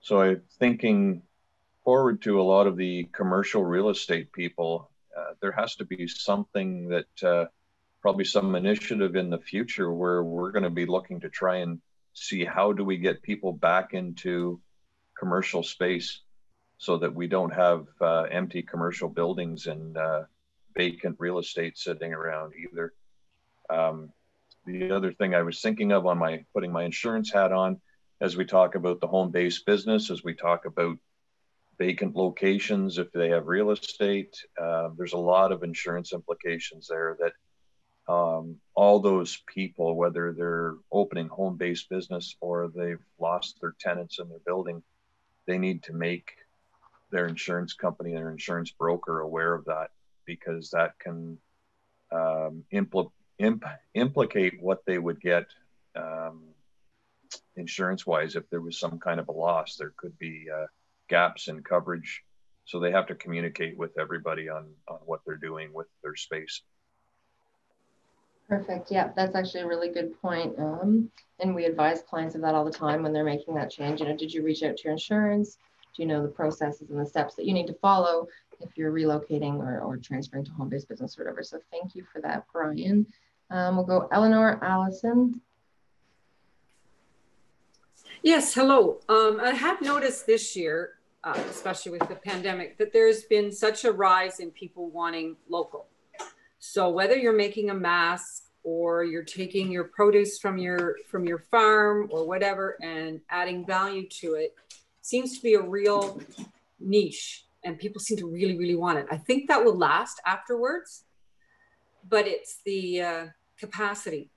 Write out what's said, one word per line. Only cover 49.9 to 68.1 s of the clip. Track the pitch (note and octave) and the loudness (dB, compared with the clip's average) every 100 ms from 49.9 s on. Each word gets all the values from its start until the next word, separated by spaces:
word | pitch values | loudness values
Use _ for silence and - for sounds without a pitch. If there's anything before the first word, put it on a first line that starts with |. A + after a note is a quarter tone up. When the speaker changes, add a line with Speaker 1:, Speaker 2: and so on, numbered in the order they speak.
| _ _ _ | _ _ _
Speaker 1:
because | - E2+ - E2 D#2 | -16 -12 -8 -8 -4
that | E2+ E2 - | 0 0 -2
can, | - E2+ E2 E2 _ _ _ _ _ _ _ | -12 -10 -12 -14 _ _ _ _ _ _ _
um, | E2 D#2+ D#2+ D#2+ D#2+ - | -2 0 0 -4 -8 -6
impl-, | G2+ G2 F#2+ E2+ _ _ _ | -4 -2 -2 -4 _ _ _
imp-, | G#2 A2+ - - _ | 0 0 -6 -16 _
implicate | G#2 B2+ C#3 B2 G#2 F#2 F2+ | -2 -2 0 0 2 0 0
what | F2 F#2+ | -2 -2
they | - F2+ | 0 -2
would | E2+ D#2+ | -2 -4
get, | F2+ F2 E2+ - _ _ _ D#2+ | 2 2 0 -16 _ _ _ -12
um, | D#2+ D#2+ D#2+ D#2+ D#2 D#2 _ _ _ _ _ _ _ - _ - | -10 -8 -10 -12 -20 _ _ _ _ _ _ _ _ -20 _ -14
insurance-wise | E2+ - F#2 F#2+ - E2 D#2 E2 | -12 -4 -2 -2 0 0 0 -6
if | D#2 | -8
there | F2 | -8
was | E2 E2 | -8 -8
some | E2+ E2 | -8 -6
kind | F2 E2 | -4 -4
of | D2+ | -4
a | |
loss. | D#2 E2+ E2 D#2 - | -2 0 0 -2 -10
There | D2+ - | -14 -12
could | F2 D#2+ | -16 -12
be, | E2 D#2 D#2 | -12 -12 -10
uh, | D#2 D#2 _ _ _ _ | -8 -8 _ _ _ _
gaps | F2 F2 - - | 2 2 0 -12
in | D#2 | -12
coverage. | - F2+ F2 E2+ D#2 - _ _ _ _ | -2 -2 0 -8 -8 -16 _ _ _ _
So | - F2+ | -12 -4
they | F2 | 0
have | F#2+ F#2 | 0 0
to | |
communicate | F2 - E2+ E2+ E2 E2 D#2+ | -8 -8 -6 -6 -6 -8 -6
with | E2+ - | -10 -6
everybody | D#2 E2 D#2 D#2+ D#2+ | -6 -6 -6 -6 -8
on, | D#2 D#2 D#2 - | -10 -12 -20 -18
on | E2 | -18
what | - D#2+ - | -10 -10 -8
they're | - | -12
doing | D#2+ D#2+ D#2 | -10 -10 -12
with | D#2 D#2+ _ | -14 -16 _
their | D2+ D2+ | -14 -12
space. | - D#2+ D#2 - _ _ _ _ _ _ _ _ _ _ _ _ _ _ _ | -10 -10 -10 -14 _ _ _ _ _ _ _ _ _ _ _ _ _ _ _